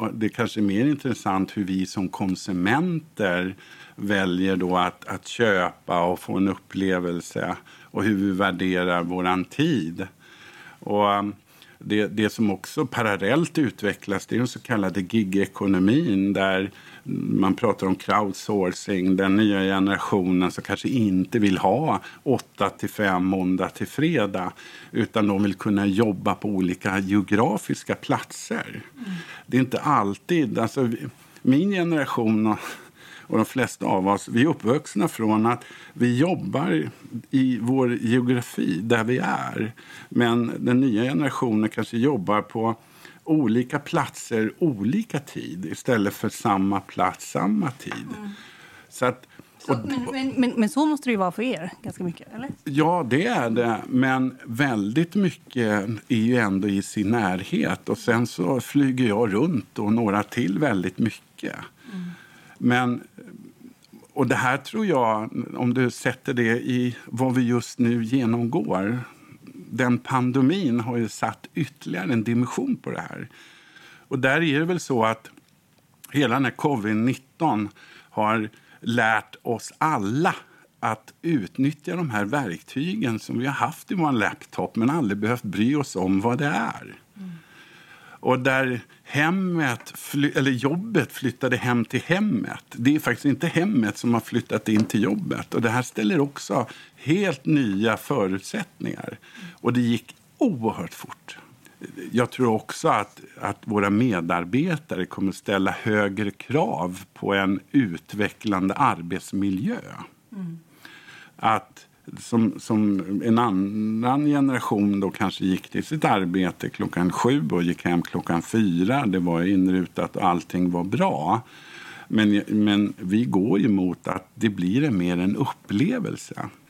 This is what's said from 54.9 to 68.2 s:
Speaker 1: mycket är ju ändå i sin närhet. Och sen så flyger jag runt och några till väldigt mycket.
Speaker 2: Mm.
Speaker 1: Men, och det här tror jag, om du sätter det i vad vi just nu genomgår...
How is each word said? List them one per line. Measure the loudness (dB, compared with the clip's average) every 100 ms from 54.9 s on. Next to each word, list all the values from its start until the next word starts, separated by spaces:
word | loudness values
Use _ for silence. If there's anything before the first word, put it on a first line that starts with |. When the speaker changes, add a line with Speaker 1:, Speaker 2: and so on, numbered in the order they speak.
| 0 0
Speaker 1:
mycket | 2 0 -2 -8 -2 2 2 0 -6 -2
är | 2
ju | 4 4
ändå | 2 2 0
i | 0
sin | -2 -2 0
närhet. | 2 0 -2 -4 -2 -2 -4 -4
Och | -4
sen | 2 2 0
så | -2 0 0
flyger | 0 2 2 2 2
jag | 2 2
runt | 2 2 0 -4 -4
och | 0
några | 2 2 0
till | 0 -2 -2 0
väldigt | 0 0 -2 0
mycket. | -2 -2 _ -12 -10 -10 -16 _ -14
Speaker 2:
Mm. | -12 -12 -14 -20 -20 -20 -2
Speaker 1:
Men, | 2 2 2 -2 -8 -20 -20 -20 -20 -20 -20 -20 _ -20 -14
och | -2 0
det |
här | 2 2 0
tror | -2 -4 2
jag, | 2 4 2 -2 -6 -6 -2
om | 0
du | 2 0
sätter | 0 -4 -4 -4
det | 0 2 2
i | 0 0 0 -4
vad | -8 -2 0
vi | 2
just | 2 0 -2 0
nu | 2 2
genomgår... | 0 0